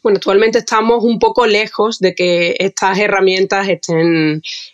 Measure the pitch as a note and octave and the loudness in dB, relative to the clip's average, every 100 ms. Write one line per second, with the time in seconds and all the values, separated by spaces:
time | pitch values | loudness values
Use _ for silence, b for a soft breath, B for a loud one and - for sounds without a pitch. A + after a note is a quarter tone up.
0 | A3+ F#3+ D#4 G3+ A3 A3+ A3 A3 A3+ A#3 | -2 0 0 2 2 0 0 0 2 2
1 | A3+ A3+ A3 B3 A3+ G#3 A3 - A3 A3+ | 0 0 0 2 2 0 -2 -2 -4 0
2 | F#3 F3+ F3+ F3 F3 - F#3+ - F#3+ F#3+ | -2 0 0 0 0 -2 -4 -2 -2 0
3 | G#3 G3 F#3+ F#3 F#3+ G3 G3 E3 - E3 | 0 2 2 2 0 -2 -2 -4 -2 0
4 | E3+ E3 D#3 D#3 B B B | 2 2 0 -2 B B B